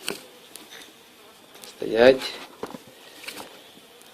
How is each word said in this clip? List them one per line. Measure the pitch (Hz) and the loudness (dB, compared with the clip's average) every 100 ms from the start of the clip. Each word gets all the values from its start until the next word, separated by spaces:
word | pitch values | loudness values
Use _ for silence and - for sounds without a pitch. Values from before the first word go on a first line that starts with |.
| - - - - - - - - - - - - - - - - - | -6 -6 -8 -20 -20 -20 -18 -18 -20 -20 -20 -20 -20 -20 -20 -18 -18
стоять, | - - 113 127 131 - - - - - - - - - - - - - - - - - - - | -8 0 10 10 10 4 -8 -14 -12 -12 -12 -18 -20 -20 -16 -14 -12 -14 -16 -20 -20 -20 -20 -20